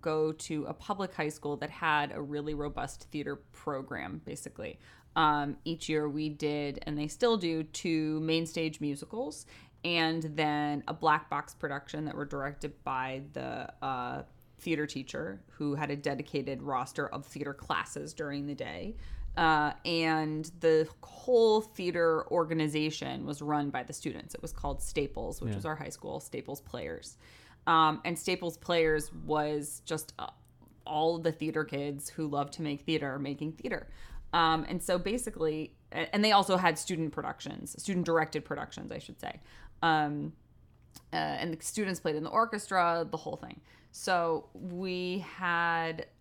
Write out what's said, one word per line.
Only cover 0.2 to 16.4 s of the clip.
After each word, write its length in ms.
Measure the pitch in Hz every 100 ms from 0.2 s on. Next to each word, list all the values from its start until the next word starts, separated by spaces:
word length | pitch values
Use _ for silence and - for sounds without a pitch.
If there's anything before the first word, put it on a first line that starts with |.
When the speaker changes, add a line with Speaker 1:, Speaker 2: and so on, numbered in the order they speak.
| 156
Speaker 1:
to 320 | 156 - 156 143
a 80 |
public 400 | 151 - 196 190
high 160 | - 156
school 260 | 156 147 143
that 120 | 151
had 420 | - 165 151 147 -
a 60 |
really 340 | 143 147 147 151
robust 480 | 143 - 139 - -
theater 240 | 151 143 143 -
program, 680 | - - 139 135 - 90 160 -
basically. 540 | 147 - - - - - - - -
Um, 420 | 156 147 143 147 -
each 240 | 165 -
year 180 | 156 151
we 220 | 143 151
did, 520 | 147 151 147 143 139 -
and 120 | 147
they 100 | 151
still 280 | - 240 226
do, 280 | 175 160
two 560 | 156 - 185 160 156 156
main 240 | 160 160 165
stage 340 | 175 160 160
musicals, 680 | 147 143 - 220 277 - - - - -
and 400 | 175 170 160 165 156 151
then 480 | 151 147 147 143 -
a 60 |
black 360 | 156 160 151 -
box 240 | 143 -
production 520 | - 151 139 - 156 151
that 100 | -
were 100 | 143
directed 460 | 143 139 143 147 -
by 400 | - 131 131 135 143
the, 360 | 143 131 117 - -
uh, 400 | 135 127 123 131 147 - - -
theater 260 | - 160 151
teacher 560 | 135 139 - 165 196 -
who 220 | - 147 139
had 140 | 147
a 60 | 143
dedicated 680 | 143 131 139 147